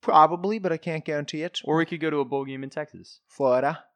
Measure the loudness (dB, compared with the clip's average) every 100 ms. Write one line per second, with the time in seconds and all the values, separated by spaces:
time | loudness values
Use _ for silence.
0 | 4 6 6 4 -2 -2 -2 -4 -4 -8
1 | -6 -6 -6 -8 -6 -8 -2 0 0 -2
2 | -2 -2 -2 -4 -6 -10 -10 -10 -10 -12
3 | -20 -20 _ 0 2 4 2 -4 -12